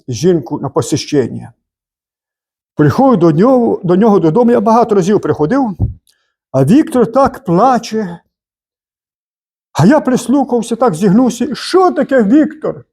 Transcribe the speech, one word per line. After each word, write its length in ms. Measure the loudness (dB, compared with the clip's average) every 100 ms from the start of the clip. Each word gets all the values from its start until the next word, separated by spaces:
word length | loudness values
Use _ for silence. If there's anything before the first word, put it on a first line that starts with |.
| -12
жінку 520 | -2 0 0 -4 -8
на 100 | -6
посещення. 840 | -4 -4 -6 -2 -2 -2 -8 -16 _ _ _ _ _ _ _ _ _ _ _ _ 0
Приходжу 420 | 0 2 2 4
до 140 | 2
нього, 500 | 2 2 2 0 -2
до 120 | -2 2
нього 240 | 2 2
додому, 320 | 2 2 2
я 100 | 2
багато 340 | 2 0 2 0
разів 260 | 0 -2
приходив, 560 | -2 -2 -2 -2 -2 -4 -6 -6 _ _ _ _ _
а 140 | 0 2
Віктор 460 | 2 2 -2 0
так 320 | 0 -2 -2 -4
плаче. 760 | 0 2 0 -4 -8 -8 -12 _ _ _ _ _ _ _ _ _ _ _ _ _ _ _
А 140 | 2 4
я 140 | 4
прислухався, 760 | 2 -2 0 -2 0 -2 -4 -2
так 200 | -2 0
зігнувся. 600 | 2 2 2 -2 -6 -6
«Що 360 | -2 2 2
таке, 320 | 0 0 0
Віктор?» 640 | 2 2 2 -4 -10 -10 -18